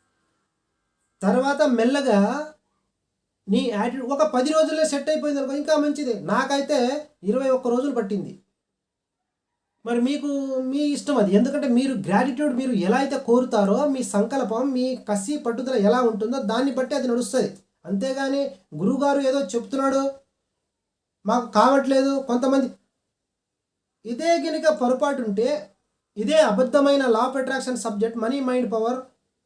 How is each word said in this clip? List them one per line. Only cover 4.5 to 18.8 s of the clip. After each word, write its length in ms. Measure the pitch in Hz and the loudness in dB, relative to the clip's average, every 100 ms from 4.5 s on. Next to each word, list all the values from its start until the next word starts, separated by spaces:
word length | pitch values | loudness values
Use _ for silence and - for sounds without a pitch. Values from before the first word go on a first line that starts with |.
రోజుల్లో 320 | 311 311 311 311 | 2 2 2 0
సెట్ 240 | 285 294 | 0 -2
అయిపోయింది 320 | 302 294 277 | -2 -2 -2
అనుకో, 140 | 262 285 | -4 -4
ఇంకా 220 | 294 302 | 0 0
మంచిదే. 420 | 294 285 254 202 | 0 -2 -4 -6
నాకైతే 880 | 156 226 262 277 277 285 247 294 - _ | -2 -2 0 -2 0 0 0 -2 -8 _
ఇరవై 260 | 185 247 269 | -4 -2 0
ఒక్క 180 | 254 247 | 0 0
రోజులు 280 | 240 285 240 | 0 0 -2
పట్టింది. 440 | 196 202 139 - _ _ _ _ _ _ _ _ _ _ _ _ _ _ 226 | -4 -4 -6 -14 _ _ _ _ _ _ _ _ _ _ _ _ _ _ -4
మరి 160 | 240 | 0
మీకు 260 | 247 294 285 277 269 262 | 0 -2 -4 -4 -4 -4
మీ 160 | 262 277 | -4 -2
ఇష్టం 400 | 294 277 - 254 | -2 -2 -2 0
అది. 180 | 190 196 | 4 4
ఎందుకంటే 320 | 247 285 254 | 2 0 0
మీరు 260 | 240 269 | 2 0
గ్రాటిట్యూడ్, 600 | 226 160 202 262 247 302 240 | -2 0 0 0 0 -2 -2
మీరు 160 | 262 | -2
ఎలా 260 | 208 175 247 | 0 2 2
అయితే 200 | 277 262 | 0 -2
కోరుతారో, 680 | - 240 247 220 196 233 294 | 2 2 2 0 2 2 2
మీ 160 | 262 | -2
సంకల్పం, 680 | - 202 233 269 214 226 277 | -2 -2 0 -2 -2 -2 -2
మీ 240 | 254 254 254 | -2 -2 -4
కసి 420 | - 202 - 302 | -4 -4 -4 -4
పట్టుదల 380 | 240 226 254 247 | -4 -4 -2 2
ఎలా 260 | 202 247 | 4 4
ఉంటుందో 400 | 240 208 220 262 | 2 0 -4 -4
దాన్ని 300 | 214 226 277 | -2 -2 0
బట్టి 240 | 254 254 285 | -2 -2 -2
అది 120 | 247 | -2
నడుస్తుంది. 500 | 240 240 262 196 - _ _ 170 | -2 -2 -2 -2 -6 _ _ -6
అంతేగాని 680 | 196 262 262 269 277 277 - _ | -4 -4 -4 -2 -2 -4 -8 _
గురువుగారు 440 | 151 | -4